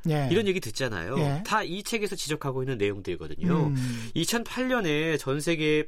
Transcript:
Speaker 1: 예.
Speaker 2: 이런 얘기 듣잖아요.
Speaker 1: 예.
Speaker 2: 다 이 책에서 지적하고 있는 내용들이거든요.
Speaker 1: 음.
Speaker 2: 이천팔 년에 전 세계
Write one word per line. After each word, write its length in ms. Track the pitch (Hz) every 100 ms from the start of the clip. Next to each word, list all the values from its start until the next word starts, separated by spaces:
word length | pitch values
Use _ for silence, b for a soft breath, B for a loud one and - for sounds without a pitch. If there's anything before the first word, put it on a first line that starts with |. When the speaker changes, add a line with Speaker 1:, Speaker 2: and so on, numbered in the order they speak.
| 170
Speaker 1:
예. 180 | 151 139
Speaker 2:
이런 160 | 170 202
얘기 120 | 185
듣잖아요. 580 | 208 - 131 101 85 135
Speaker 1:
예. 240 | 147 143 214
Speaker 2:
다 180 | 214
이 180 | 196 196
책에서 320 | - 226 202 196
지적하고 460 | - 151 143 131
있는 140 | 131 127
내용들이거든요. 920 | 101 101 95 82 151 - 180 170 151
Speaker 1:
음. 420 | 139 127 117 113
Speaker 2:
이천팔 540 | 147 165 233 220 240 254
년에 500 | 254 180 147 160 151
전 220 | - 143
세계 480 | 147 165 151 151